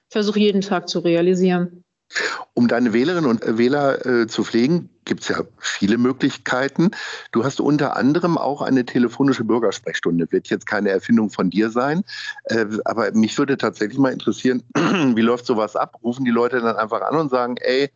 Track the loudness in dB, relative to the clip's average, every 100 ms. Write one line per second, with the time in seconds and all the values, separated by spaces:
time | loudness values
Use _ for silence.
0 | _ -2 0 2 2 2 0 -4 -4 -2
1 | 2 2 4 4 2 2 -2 -8 _ _
2 | _ -6 -4 -6 -6 0 2 2 2 2
3 | 2 0 0 0 0 2 2 4 2 0
4 | 0 0 0 -2 0 2 2 2 -2 _
5 | -8 -6 -4 -4 -6 -10 -8 -2 0 2
6 | 2 2 -2 -2 -4 -2 -2 0 0 0
7 | -10 -14 -6 -2 -2 0 2 2 0 0
8 | 0 0 0 0 -2 -4 0 0 0 0
9 | 0 2 0 2 0 2 0 -2 -6 -6
10 | -2 0 0 -2 -2 -4 -2 -2 0 0
11 | 2 2 2 0 0 0 0 0 0 -2
12 | -4 -8 -12 -12 -4 -2 -2 -2 -4 -2
13 | 0 2 2 2 0 0 -2 -2 -4 0
14 | 0 0 -4 -2 0 -2 -4 -2 0 2
15 | 2 2 2 0 0 -2 -2 -2 -6 -6
16 | -6 -4 0 2 2 0 0 -2 -2 -2
17 | 0 -2 0 0 -2 -4 -2 0 -2